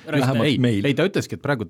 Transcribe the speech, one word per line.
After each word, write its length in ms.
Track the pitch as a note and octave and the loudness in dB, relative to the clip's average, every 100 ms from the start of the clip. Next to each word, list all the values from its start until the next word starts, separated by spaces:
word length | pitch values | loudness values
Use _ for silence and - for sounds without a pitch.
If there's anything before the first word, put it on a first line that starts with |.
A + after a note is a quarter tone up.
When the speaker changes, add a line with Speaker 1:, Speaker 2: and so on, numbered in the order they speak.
| - | -4
Speaker 1:
Raisk-, 160 | D3 | 0
Speaker 2:
Vähemalt 240 | B2+ B2+ D3 | 0 2 2
Speaker 3:
Ei, 100 | C3 | 2
Speaker 2:
meil. 300 | B2 G2+ C3 | 2 2 0
Speaker 3:
ei, 80 | C#3+ | 0
ta 100 | F#3 | 0
ütleski, 300 | - - G#2 | -2 -4 -6
et 60 | |
praegu 240 | C3 C3+ | -4 -4